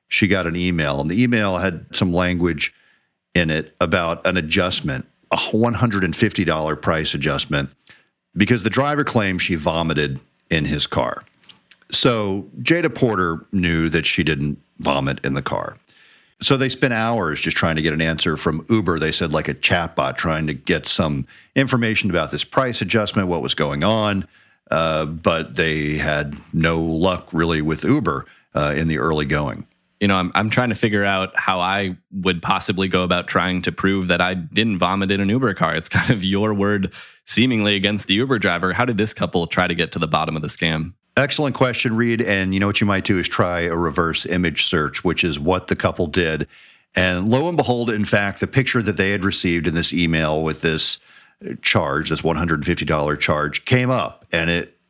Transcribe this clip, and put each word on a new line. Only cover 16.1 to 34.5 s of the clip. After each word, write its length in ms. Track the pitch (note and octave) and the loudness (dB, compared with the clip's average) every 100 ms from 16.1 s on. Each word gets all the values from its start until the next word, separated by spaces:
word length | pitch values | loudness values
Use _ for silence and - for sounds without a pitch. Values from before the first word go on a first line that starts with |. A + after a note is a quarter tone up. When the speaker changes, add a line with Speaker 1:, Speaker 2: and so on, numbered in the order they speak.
| _ _ - | _ _ -4
Speaker 1:
So 140 | - C3+ | 0 2
they 140 | C3 | 0
spent 240 | - C3+ | 0 0
hours 480 | A2+ A2+ A#2 E2 C#2+ | 0 0 0 0 -2
just 160 | - - | -2 0
trying 180 | E2+ D#2 | 0 0
to 60 | |
get 100 | D#2 | 0
an 100 | D#2 | 0
answer 360 | D#2+ D#2+ E2+ D#2 | 0 0 -2 -2
from 280 | E2+ D#2 - | -2 -2 0
Uber. 280 | A2+ F#2 E2 | 0 2 0
They 140 | D#2 | 0
said, 220 | - E2+ | 0 0
like, 160 | D#2 D2+ | -2 -2
a 40 | |
chatbot 600 | C#2 - F2+ D#2+ - C2+ B1+ | -2 0 0 -2 -2 -2 -2
trying 320 | F2 D#2 D#2 | -2 -2 -2
to 60 | |
get 340 | C#2 - D#2+ - | -4 -2 -2 -2
some 400 | - D#2+ C#2+ - - _ | -2 0 -2 -6 -12 _
information 560 | C3+ C3+ B2 A2+ G#2 G2+ | 0 2 2 0 0 0
about 220 | F2 D#2 | 0 -2
this 140 | D2+ - | -4 -2
price 360 | - C3 A2+ | 0 0 -2
adjustment, 460 | F#2+ A2 G#2 G#2+ F2+ | 0 0 2 0 0
what 140 | E2+ | 0
was 140 | B1 - | -2 -2
going 280 | D2 C#2+ | -2 0
on. 420 | F2+ A2+ G#2 G2 F2+ _ _ _ - | 0 2 0 0 -4 _ _ _ -4
Uh, 320 | D#2+ D#2+ D#2 D#2 | 0 0 0 -2
but 520 | D#2+ F#2 E2 D#2+ C#2 | -2 0 0 -2 -2
they 400 | E2 D#2 D2 D2+ | 0 0 -2 -2
had 400 | D2 D2 C#2+ C#2+ - | -2 -2 -2 -8 -4
no 260 | E2 E2 E2 | 0 2 2
luck 480 | E2 D#2+ F#2 F2 - | 0 2 2 0 -4
really 280 | E2 E2 D#2+ | -2 0 2
with 220 | D2+ D#2 | 0 0
Uber, 420 | D#2+ D3 F2 C#2 - - _ - | 2 2 2 -4 -6 -20 _ -2
uh, 180 | D2 C#2+ | 0 0
in 100 | D#2+ | 0
the 120 | D2+ | 0
early 260 | D2 D2+ C#2+ | 0 0 0
going. 420 | D2 C#2+ G1+ - _ _ - | -2 -4 -6 -14 _ _ -4
Speaker 2:
You 80 | G2+ | 0
know, 80 | F#2+ | 0
I'm, 160 | F2+ | 0
I'm 160 | F2+ G#2+ | 0 0
trying 200 | B2 B2 | 2 0
to 60 | G#2+ | 0
figure 280 | A2+ G#2 | 0 0
out 340 | G2+ F#2+ F#2+ - | 0 0 -2 -4
how 220 | - F#2 | -2 0
I 380 | F2+ G2+ F#2+ F2+ _ F#2+ | 0 -2 -2 -6 _ -4
would 200 | F#2 F2 | -2 -2
possibly 460 | - F#2+ - F#2 F#2+ | 0 -2 -2 -2 0
go 160 | F#2 | 0
about 240 | F2+ F2+ F2 | 0 0 0
trying 340 | F#2+ F2+ F2+ | 0 0 -2
to 100 | F2+ | -4
prove 340 | E2+ F#2+ G2 F2+ | -2 0 0 0
that 140 | F2 | 2
I 120 | F2+ | 0
didn't 440 | F#2+ D#2+ | -2 -4